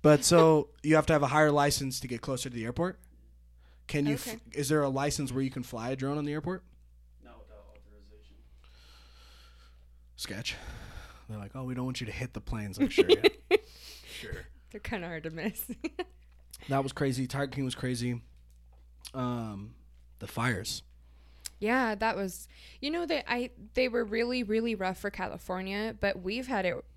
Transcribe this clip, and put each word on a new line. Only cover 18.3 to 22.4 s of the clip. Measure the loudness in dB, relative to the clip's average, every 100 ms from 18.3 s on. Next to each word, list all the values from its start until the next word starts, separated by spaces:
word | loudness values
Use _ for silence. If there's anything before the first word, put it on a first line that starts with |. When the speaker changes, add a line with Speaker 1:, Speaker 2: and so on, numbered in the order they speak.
| -20 -20 -20 -20 -20 -20 -20 -14
Speaker 1:
Um, | -6 -4 -4 -6 -8 -12 -16 -20 -20 -20 -14
the | -10
fires. | -2 0 0 -4 -8 -12 -20 -20 -20 -20 -16 -16 -6
Speaker 2:
Yeah, | 0 2 2
that | 0 0 0
was, | -2 -6